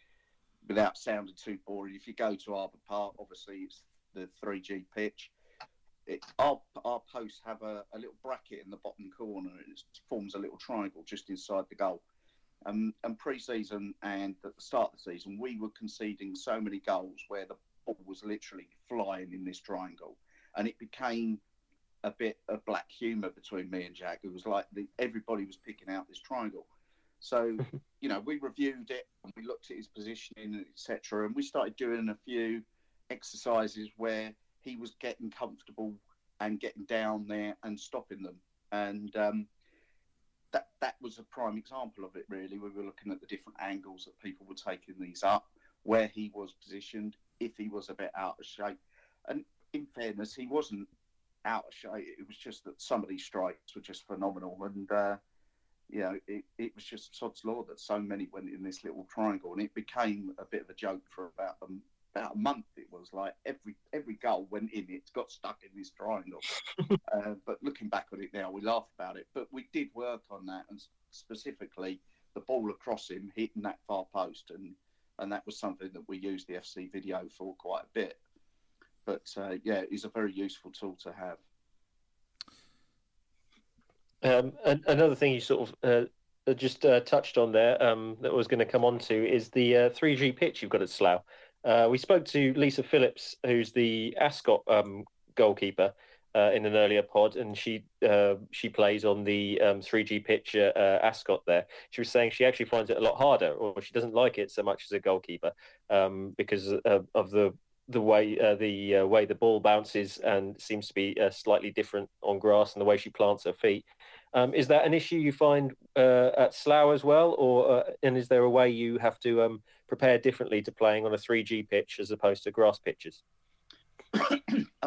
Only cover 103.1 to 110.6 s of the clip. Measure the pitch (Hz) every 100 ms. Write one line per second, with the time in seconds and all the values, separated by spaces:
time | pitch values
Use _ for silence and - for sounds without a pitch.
103.1 | - 143 120 85 73 107 98 - 120 117
104.1 | 113 123 104 98 - 101 - - 101 95
105.1 | 92 - 87 85 - - _ - 101 95
106.1 | 95 98 - 98 101 98 101 113 98 92
107.1 | 107 95 104 98 - _ _ - 120 107
108.1 | 107 107 - 110 101 107 101 101 98 95
109.1 | 110 104 98 113 107 107 107 107 104 98
110.1 | - 110 98 98 104